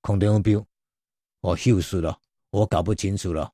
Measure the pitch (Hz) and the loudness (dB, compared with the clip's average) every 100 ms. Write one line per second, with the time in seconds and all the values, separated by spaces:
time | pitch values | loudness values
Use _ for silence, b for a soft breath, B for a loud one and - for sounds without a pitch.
0 | - 101 104 107 101 104 107 _ _ _ | -2 0 2 2 2 0 -2 _ _ _
1 | _ _ _ _ 87 85 123 101 82 92 | _ _ _ _ -4 0 2 2 2 -2
2 | 80 - _ _ _ 101 107 82 85 110 | -4 -6 _ _ _ -2 0 0 0 -2
3 | 95 101 92 78 73 | -2 -4 -4 -4 -6